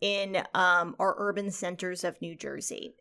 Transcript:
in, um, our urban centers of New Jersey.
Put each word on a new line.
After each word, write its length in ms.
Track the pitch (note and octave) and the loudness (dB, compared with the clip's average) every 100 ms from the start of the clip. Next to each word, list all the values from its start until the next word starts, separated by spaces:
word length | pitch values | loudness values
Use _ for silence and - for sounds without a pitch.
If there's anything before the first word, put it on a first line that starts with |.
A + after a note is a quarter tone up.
in, 420 | G3+ G3+ G3 F#3 - - | 0 0 0 -2 0 4
um, 400 | F3+ F3 E3+ - | 6 6 4 2
our 180 | F#3+ - | 0 2
urban 320 | G3+ G3 G3 | 0 -2 -4
centers 520 | - F3+ F3+ F#3 F3+ | -4 -6 -4 -6 -4
of 160 | F3 - | -4 -6
New 160 | E3+ E3 | -8 -10
Jersey. 600 | - - - - - - | -10 -8 -6 -8 -10 -10